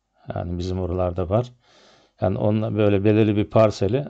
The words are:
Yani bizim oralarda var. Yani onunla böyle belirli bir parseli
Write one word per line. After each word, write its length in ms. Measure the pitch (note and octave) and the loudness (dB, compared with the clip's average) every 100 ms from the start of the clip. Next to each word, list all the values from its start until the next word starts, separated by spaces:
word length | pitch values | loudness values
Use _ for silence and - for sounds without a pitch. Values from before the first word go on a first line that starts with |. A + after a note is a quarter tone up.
| _ _ - G2+ | _ _ -12 -8
Yani 220 | F2+ F2 | -6 -6
bizim 220 | F2+ F#2 | -6 -4
oralarda 500 | F2 F2+ F2+ F2+ E2+ | -4 -2 -2 -4 -2
var. 220 | G#2+ B2 - _ _ _ _ _ _ | -2 -2 -10 _ _ _ _ _ _
Yani 160 | G2+ G2 | -2 0
onunla 380 | G#2+ A2 A2 G#2+ | 0 0 0 0
böyle 280 | G#2 G2+ | 2 2
belirli 320 | G2+ G#2+ G#2+ G#2 | 4 4 4 2
bir 140 | G#2 | 0
parseli 560 | A2 A2 - G2 C3 C#3+ | 4 4 2 -2 -2 -4